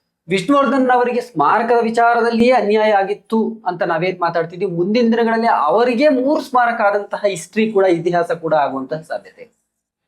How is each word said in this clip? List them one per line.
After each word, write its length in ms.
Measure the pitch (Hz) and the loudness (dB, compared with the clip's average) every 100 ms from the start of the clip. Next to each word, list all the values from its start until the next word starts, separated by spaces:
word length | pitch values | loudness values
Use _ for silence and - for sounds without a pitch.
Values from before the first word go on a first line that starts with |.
| _ _ - | _ _ -6
ವಿಷ್ಣುವರ್ಧನ್ 600 | 190 175 285 269 269 254 | -4 0 0 2 0 2
ಅವರಿಗೆ 320 | 247 240 247 | 2 0 -2
ಸ್ಮಾರಕದ 600 | - 160 147 196 226 240 | -6 -2 0 2 2 0
ವಿಚಾರದಲ್ಲಿಯೇ 680 | 233 226 233 240 233 226 233 | 2 2 2 2 0 2 4
ಅನ್ಯಾಯ 400 | 254 208 214 214 | 4 2 2 2
ಆಗಿತ್ತು 720 | 202 190 202 _ 226 220 226 180 | 2 0 -6 _ -2 -2 -4 -8
ಅಂತ 180 | 175 | -4
ನಾವೇನ್ 360 | 180 165 185 185 | -2 -2 -2 -2
ಮಾತಾಡ್ತಿದ್ವಿ, 460 | 170 165 165 175 196 | -2 -2 -4 -4 -6
ಮುಂದಿನ 400 | 170 180 220 226 | -2 0 2 2
ದಿನಗಳಲ್ಲಿ 420 | 226 226 226 226 | 2 0 0 0
ಅವರಿಗೆ 600 | - 151 190 247 233 302 | 0 2 2 2 2 2
ಮೂರು 320 | 262 262 311 | 2 0 -2
ಸ್ಮಾರಕ 400 | - 254 240 226 | 0 0 0 0
ಆದಂತಹ 440 | 202 202 202 202 208 | 0 0 -4 -4 -4
ಹಿಸ್ಟರಿ 440 | 180 - 214 220 | -4 -6 -2 0
ಕೂಡ, 140 | 208 190 | 2 2
ಇತಿಹಾಸ 460 | 170 165 175 170 | 2 0 -2 -2
ಕೂಡ 220 | 165 160 | -4 -2
ಆಗುವಂತಹ 480 | 156 139 135 131 156 | 0 0 -4 -8 -10
ಸಾಧ್ಯತೆ. 500 | - 110 - - 82 _ _ _ _ _ | -8 -12 -12 -20 -20 _ _ _ _ _